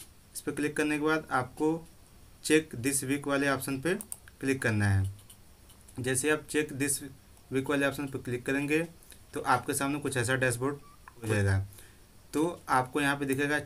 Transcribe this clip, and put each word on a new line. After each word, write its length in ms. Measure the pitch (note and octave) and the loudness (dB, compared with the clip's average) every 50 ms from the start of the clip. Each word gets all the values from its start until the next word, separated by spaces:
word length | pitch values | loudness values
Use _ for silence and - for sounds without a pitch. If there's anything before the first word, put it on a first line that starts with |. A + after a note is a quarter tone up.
| - - - - - - - | -20 -20 -20 -20 -20 -16 -16
इस 60 | - | -8
पर 100 | - D3+ | -6 -6
क्लिक 240 | C#3+ C#3+ D3 D3 D3+ | -2 -2 -2 -2 0
करने 200 | - D3+ D3+ D3+ | 0 0 0 0
के 80 | D3 D3+ | 2 2
बाद 220 | D#3 D#3 D#3 D#3 - C3+ | 2 2 0 0 -2 -2
आपको 360 | C3 B2+ B2+ - - D3+ D#3 E3 E3 - - - - - - - - - - - - - | -2 -2 -2 -4 -2 0 0 0 -2 -6 -12 -20 -20 -20 -20 -20 -20 -20 -20 -16 -8 0
चेक 300 | - D3+ D#3 D#3 - - | 4 4 4 4 0 -4
दिस 260 | A#2+ A2+ C#3 C#3 C3+ C3 | -4 -2 0 0 0 0
वीक 240 | B2+ C#3 C#3+ C#3+ | -2 -2 -2 0
वाले 200 | C#3+ C#3 C#3 C#3+ C#3 | 0 0 2 2 2
ऑप्शन 300 | C3+ C3 C3+ C#3 C3+ C3 | 0 0 -2 -4 -4 -2
पे 120 | C3+ E3 F#3+ G#3+ - - - - - - - - | -2 -2 -2 -2 -4 -10 -14 -16 -16 -18 -10 -4
क्लिक 200 | - C3+ C3+ C3+ | 0 0 0 2
करना 260 | - A#2 G#2+ G#2 G2+ | 2 2 2 4 4
है। 260 | G2+ G2 G2 F#2+ G2 G2 - - - - - - - - - - - - - - - - - | 4 4 4 2 0 -4 -8 -16 -20 -20 -20 -20 -20 -20 -20 -20 -20 -20 -20 -20 -14 -10 -4
जैसे 300 | A#2 C3 C3 B2+ C#3+ D3+ | -2 0 0 2 2 2
आप 140 | D3+ D3+ D3 - | 2 2 0 -2
चेक 240 | - D3+ D3+ D3 D3 | 0 0 0 0 -2
दिस 280 | B2+ C#3 C#3+ C#3 - D3 C3+ - - - - - - - - | -2 -2 0 -2 -2 -6 -10 -16 -20 -20 -20 -20 -20 -8 -4
वीक 180 | B2+ C3+ C3 C3+ | -2 -2 0 2
वाले 160 | D3 C#3 C#3 | 2 2 2
ऑप्शन 220 | C#3 C3+ D3 C#3+ | 0 0 -2 -6
पर 120 | C3 B2+ B2+ | -6 -6 -8
क्लिक 260 | - C3 A#2+ B2 - | -6 -6 -6 -4 -2
करेंगे 360 | C#3+ C3+ C#3 D3 C#3+ D3+ D#3+ E3+ E3+ - - - - - - - - - | -2 -2 0 0 2 2 0 0 -2 -8 -16 -20 -20 -20 -20 -16 -10 -8
तो 80 | - | -4
आपके 320 | - C#3 C3 B2 - - C3+ | 0 2 2 2 2 -2 -2
सामने 260 | - C#3 C#3 D3 D3 | -2 0 -2 -2 -2
कुछ 180 | D3 C#3 - | -2 -2 0
ऐसा 180 | B2+ A2+ A2+ C3 | 0 0 2 2
डैशबोर्ड 400 | B2+ B2+ B2+ A#2 A#2 B2+ C3+ C#3+ C#3+ - - - - - - - | 2 2 2 2 0 -2 -2 -2 -4 -10 -18 -20 -20 -20 -20 -16
हो 100 | - A#2 | -8 -2
जाएगा। 300 | G#2+ A2 G#2 G2 G2 F#2+ G2 G2 G2 - - - - - - - - - - - - - | 0 2 2 4 4 2 2 0 -4 -10 -18 -20 -20 -20 -20 -20 -20 -20 -20 -12 -4 -2
तो 280 | D3 D#3+ F3 E3+ - - - | 0 0 0 -2 -4 -2 2
आपको 320 | C#3+ B2+ B2+ C3 - D3+ | 2 2 2 2 0 0
यहाँ 140 | C#3+ C#3 C#3+ | 2 2 0
पे 80 | C#3 C#3+ | 0 0
दिखेगा 340 | C3+ C3+ C3+ C#3+ C#3+ D3+ D3 D3 | 0 0 0 0 0 0 -2 -4